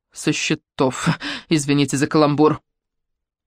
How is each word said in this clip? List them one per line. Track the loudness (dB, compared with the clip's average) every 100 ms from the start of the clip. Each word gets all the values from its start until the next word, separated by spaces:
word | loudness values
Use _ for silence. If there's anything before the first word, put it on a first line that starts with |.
| _
со | -8 -4
счетов. | -2 -2 -6 _ -2 -2 -2 -2 -4 -6
<laughs> | -10 -2
Извините | -2 0 0 0 0
за | 0
каламбур. | 2 2 4 2 2 _ _ _ _ _ _ _ _